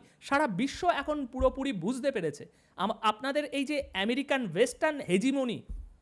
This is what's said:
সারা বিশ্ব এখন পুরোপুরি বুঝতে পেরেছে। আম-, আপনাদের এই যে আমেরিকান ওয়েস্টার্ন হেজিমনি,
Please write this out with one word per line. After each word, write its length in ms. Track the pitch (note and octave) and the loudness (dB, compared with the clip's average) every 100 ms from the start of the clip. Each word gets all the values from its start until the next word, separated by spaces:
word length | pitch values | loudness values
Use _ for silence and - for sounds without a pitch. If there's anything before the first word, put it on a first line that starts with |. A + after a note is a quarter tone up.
| - _ | -8 _
সারা 260 | - C#4 D4+ | 0 2 2
বিশ্ব 420 | F3 C4+ - F4 | 2 -2 0 2
এখন 380 | C#4+ C#4+ D4+ C4 | 2 0 -4 -4
পুরোপুরি 460 | B3+ C4 C4 C#4 | 2 2 2 -2
বুঝতে 380 | G#3 E3+ C4 C#4 | -2 -2 0 -2
পেরেছে। 360 | A3+ D#3+ - - _ _ - | 0 -2 -4 -12 _ _ -4
আম-, 180 | G3 A3 | -2 0
আপনাদের 420 | A3 G#3+ C4 C#4+ | 0 0 0 -2
এই 200 | D4 C#4 | 0 -2
যে 260 | C#4 D4 C#4+ | -2 -2 -4
আমেরিকান 580 | F#3+ G3+ B3 C#4 C#4 A3+ | -2 0 0 0 0 0
ওয়েস্টার্ন 480 | D#3+ B3 - D#4 D4 | 2 2 2 0 0
হেজিমনি, 640 | - F#3 B3 C#4 B3+ D3 - - - - | 0 2 2 2 0 -4 -8 -12 -14 -20